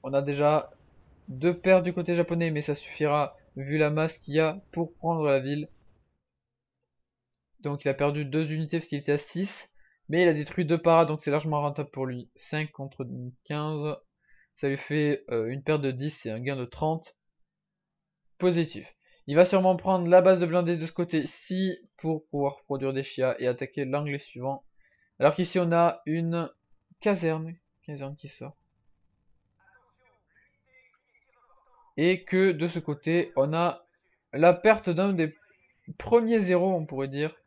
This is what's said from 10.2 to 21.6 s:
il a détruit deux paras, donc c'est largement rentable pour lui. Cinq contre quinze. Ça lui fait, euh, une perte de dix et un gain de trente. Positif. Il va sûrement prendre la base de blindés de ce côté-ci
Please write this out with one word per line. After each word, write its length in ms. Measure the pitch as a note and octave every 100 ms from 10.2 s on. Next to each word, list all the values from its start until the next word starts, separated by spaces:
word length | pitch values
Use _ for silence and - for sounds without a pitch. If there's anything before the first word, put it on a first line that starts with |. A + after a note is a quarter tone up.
il 60 | F3+
a 40 |
détruit 300 | D3+ D3 -
deux 140 | D#3 E3
paras, 280 | E3+ E3 D#3
donc 180 | D#3
c'est 80 | -
largement 280 | D3 D#3 D3
rentable 300 | D3 D3 C#3+
pour 160 | C3+ C3
lui. 240 | B2 - -
Cinq 360 | - D3+ D#3
contre 340 | - C#3 - B2 B2 B2 B2+ _
quinze. 520 | D3 D3+ D3+ D3+ D3 _ _ _ - _
Ça 160 | - C#3
lui 80 | C#3
fait, 480 | - D3+ D3 C#3+ -
euh, 160 | A#2 A2+
une 160 | C#3
perte 180 | C#3 D3+
de 80 | C#3
dix 340 | B2+ D3 - A2+
et 60 |
un 80 | A2
gain 160 | B2+ C#3
de 100 | B2
trente. 520 | - D#3 E3 - _ _ _ _ _ _ _ _ _ _ _ _ _
Positif. 560 | F3+ E3+ D#3+ - - _ _ _ -
Il 100 | C#3+
va 80 |
sûrement 320 | F3+ G3 F#3 F#3
prendre 320 | F#3+ F#3 F3
la 140 | F3+
base 180 | F3+ F#3
de 60 | F3
blindés 320 | F3 E3+ E3+
de 80 | D#3+
ce 60 |
côté-ci 880 | - F3 D#3+ C#3 - - F#3